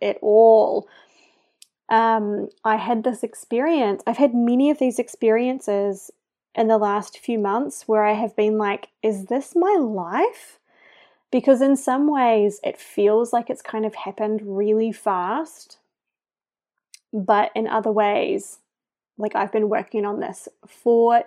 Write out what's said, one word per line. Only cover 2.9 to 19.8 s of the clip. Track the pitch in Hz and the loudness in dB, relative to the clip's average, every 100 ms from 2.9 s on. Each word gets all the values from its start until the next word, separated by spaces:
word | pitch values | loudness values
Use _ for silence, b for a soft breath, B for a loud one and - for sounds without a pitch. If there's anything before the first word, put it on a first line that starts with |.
| 233 | -2
this | 254 226 | -2 -4
experience, | 233 - - 233 294 320 214 196 - | -8 -12 -6 -2 0 0 0 -2 -4
I've | 233 | 0
had | 277 | 2
many | 240 233 247 285 | 2 2 2 2
of | 294 | 2
these | 254 226 | -2 -2
experiences | 240 - 226 220 247 262 - 202 202 196 - - _ _ _ | -8 -2 2 2 0 -4 -4 -2 -2 -6 -12 -20 _ _ _
in | - 220 | -2 2
the | 220 | 2
last | 208 208 269 - | 2 -2 -6 -12
few | - 233 | -6 -4
months | 202 214 285 - - | -2 -2 -6 -8 -2
where | 220 | 0
I | 214 | 2
have | 214 220 - | 0 -4 -2
been | 214 214 | 0 0
like, | 208 202 - _ | -2 -6 -10 _
"Is | 220 202 190 | -6 -4 -4
this | 254 277 | -6 -2
my | 349 370 392 | 0 2 2
life?" | 247 202 170 220 427 - - _ b b b b b b b | 0 -4 -4 -2 -2 -4 -20 _ b b b b b b b
Because | 254 277 254 | 0 4 4
in | 269 269 | 4 0
some | - 254 294 | 0 0 0
ways | 285 240 220 208 202 | 2 2 2 2 -2
it | - - | -8 -10
feels | - - 202 214 233 | -10 0 2 2 0
like | 240 233 | -2 -4
it's | - | -10
kind | - 220 | -8 -6
of | 220 - | -6 -6
happened | - 202 214 214 208 196 | -12 -8 -4 -6 -6 -4
really | 208 214 226 | 0 0 0
fast, | 202 214 185 180 247 320 - - - _ _ _ _ _ _ _ _ _ _ _ - _ | -4 -4 -2 -2 -6 -8 -14 -20 -20 _ _ _ _ _ _ _ _ _ _ _ -20 _
but | 214 185 208 220 | -6 0 2 0
in | - 220 | -2 -4
other | 226 220 | -2 -2
ways, | 214 208 208 - 202 - - _ _ _ _ _ - | 0 0 0 -2 -4 -8 -20 _ _ _ _ _ -10
like, | 208 - | -6 -4
I've | 202 | -4
been | 220 214 | -2 -2
working | 208 | -2